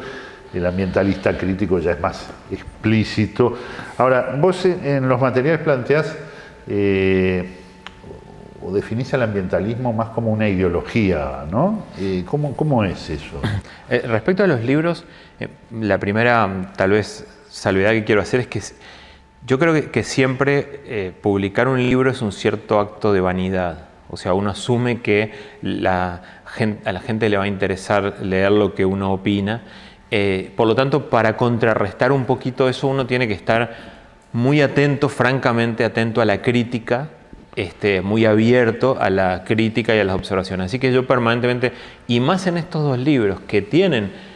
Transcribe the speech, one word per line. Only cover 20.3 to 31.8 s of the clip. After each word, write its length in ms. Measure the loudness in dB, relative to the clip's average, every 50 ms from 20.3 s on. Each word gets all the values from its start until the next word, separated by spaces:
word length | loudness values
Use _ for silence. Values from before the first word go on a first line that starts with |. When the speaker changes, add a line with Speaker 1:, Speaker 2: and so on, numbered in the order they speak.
| 2 0 0 2 2 0 0 -4 -10 -16 -14
Speaker 2:
eh, 260 | -8 -6 -6 -6 -6 -8 -2
publicar 460 | 0 2 2 2 0 0 2 2 2 2
un 100 | 2 2
libro 320 | 2 2 2 4 2 2
es 120 | 0 0 -4
un 80 | -6
cierto 480 | -6 -2 -2 -2 -2 -2 -2 0 0 2
acto 340 | 2 0 -4 -2 0 2 2
de 80 | 2
vanidad. 680 | 2 0 0 -2 -2 -2 -2 -2 -2 -4 -6 -8 -14 -20 -20 -20 -18 -16
O 80 | -16 -8
sea, 160 | -2 0 0
uno 160 | 0 0 -2
asume 520 | -4 -4 -4 -2 -2 0 0 -2 -2 -4
que 320 | -2 0 2 2 2 0 -6 -14 -18 -20 -18 -8
la 600 | -6 -6 -4 -2 0 0 0 0 -2 -4 -6 -8 -14 -18 -20 -20 -20 -18
gen-, 320 | -6 -4 -2 -2 -2 -4 -6
a 80 | -6 -6
la 80 | -6
gente 280 | -6 -6 -2 0 0 2
le 80 | 2 0
va 60 | 0
a 40 | -2
interesar 680 | -2 -2 -2 -2 -2 -4 0 2 2 2 2 0 -4 -4 -4
leer 300 | -2 0 2 2 4 4
lo 200 | 4 2 0 0
que 120 | 0 0
uno 280 | 0 0 0 -2 -2 -4
opina. 480 | -2 0 0 0 0 0 -2 -4 -6 -8 -14 -20 -20 -20 -20 -20 -20 -8 -4
Eh, 420 | -2 0 0 0 0 -2 -4 -6 -2
por 100 | 0 2
lo 100 | 4 4
tanto, 340 | 2 2 2 0 -2 0 2
para 260 | 2 2 4 2 2
contrarrestar 800 | 2 0 0 2 2 2 2 2 2